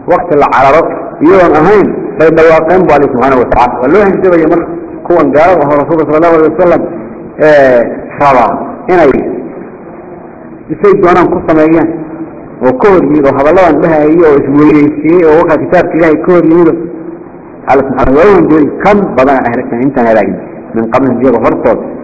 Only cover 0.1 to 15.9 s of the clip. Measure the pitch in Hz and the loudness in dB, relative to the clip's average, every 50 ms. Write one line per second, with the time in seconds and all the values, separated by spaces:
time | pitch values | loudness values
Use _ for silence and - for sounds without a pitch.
0.1 | 170 175 - - 156 143 139 - - 120 131 135 139 160 170 - - - - - | -2 -2 0 -2 0 0 0 0 0 2 2 2 2 2 0 -2 -6 -8 -12 -12
1.1 | - - 135 156 190 190 175 165 151 151 156 175 214 208 165 123 - - - - | -8 -2 2 2 4 4 4 2 2 2 2 2 4 2 2 0 -2 -6 -8 -8
2.1 | - - 156 160 160 165 160 165 160 160 160 160 180 185 180 156 147 143 143 131 | -4 0 0 2 4 4 4 4 4 2 2 2 0 0 2 2 2 2 0 0
3.1 | - 123 120 135 135 127 117 - 127 127 123 123 - - 123 131 160 202 208 196 | 0 0 0 0 0 0 0 0 0 0 0 -2 -2 -4 -2 0 2 2 2 2
4.1 | 180 160 - 190 175 165 160 156 170 180 165 - - - - - - - - - | 0 0 0 0 2 2 2 2 0 -2 -2 -6 -10 -12 -12 -14 -14 -14 -4 -2
5.1 | 175 170 151 139 131 143 156 175 185 170 143 139 147 147 143 - 165 160 156 139 | 0 0 0 2 2 2 4 4 2 2 0 0 0 -2 0 -2 -2 -2 0 0
6.1 | 147 156 165 170 165 160 156 156 - - 185 175 170 147 113 104 - - - - | 0 0 2 2 2 2 2 0 0 0 0 2 2 0 -2 -6 -10 -12 -14 -14
7.1 | - - - - - - 147 156 151 147 139 135 127 120 113 - - - - - | -16 -16 -18 -18 -6 -2 2 4 4 4 4 4 2 2 0 -2 -4 -10 -12 -14
8.1 | - - 147 143 139 127 117 104 - - - - - - - - 180 175 165 139 | -6 -2 0 2 2 2 0 0 -2 -6 -8 -10 -12 -14 -4 -2 0 2 2 2
9.1 | 123 - - - - - - - - - - - - - - - - - - - | 0 -2 -4 -6 -8 -10 -10 -12 -14 -16 -18 -18 -20 -20 -20 -20 -20 -20 -20 -20
10.1 | - - - - - - - - - - - - 156 151 - 202 185 - - 175 | -20 -20 -20 -20 -20 -20 -20 -20 -20 -20 -12 -12 -10 -2 2 2 2 4 2 2
11.1 | 180 180 170 151 165 180 - - 160 156 156 160 165 165 151 - - - - - | 2 2 2 0 -2 -4 -2 -2 0 2 2 2 2 2 0 -2 -4 -6 -10 -12
12.1 | - - - - - - - - - - 120 127 131 - - 208 190 175 143 139 | -12 -14 -14 -16 -16 -18 -20 -20 -14 -4 -2 -2 -2 0 0 2 2 2 2 0
13.1 | 147 156 139 139 135 135 139 147 165 190 190 170 151 147 - 160 160 151 147 151 | 0 0 0 0 0 0 0 2 2 2 2 2 2 0 0 0 0 2 2 2
14.1 | 156 175 175 156 147 143 135 135 139 147 151 151 156 151 147 147 - - - 156 | 2 4 4 4 4 2 0 0 0 2 4 4 4 4 2 0 -2 -2 -2 0
15.1 | 165 185 175 156 151 160 175 175 160 139 131 - - - 170 170 | 2 2 4 4 4 4 2 2 0 -2 -2 0 0 0 0 0